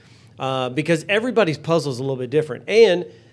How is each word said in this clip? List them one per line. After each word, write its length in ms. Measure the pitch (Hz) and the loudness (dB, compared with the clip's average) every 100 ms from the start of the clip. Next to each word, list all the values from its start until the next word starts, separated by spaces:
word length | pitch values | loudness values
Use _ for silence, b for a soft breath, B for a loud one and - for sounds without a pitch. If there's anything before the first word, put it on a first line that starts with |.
| b b b b | b b b b
uh, 300 | 131 131 127 | -6 -4 -4
because 360 | 131 151 165 151 | -4 0 -2 0
everybody's 480 | 208 247 226 175 147 | -2 0 0 0 -2
puzzle 340 | - 165 143 | 0 0 0
is 80 | 120 | -6
a 40 | |
little 120 | 135 131 | -6 -6
bit 140 | 127 | -2
different. 400 | 147 151 120 - | -2 -2 -6 0
And 360 | 208 220 180 165 B B | 6 6 4 -2 B B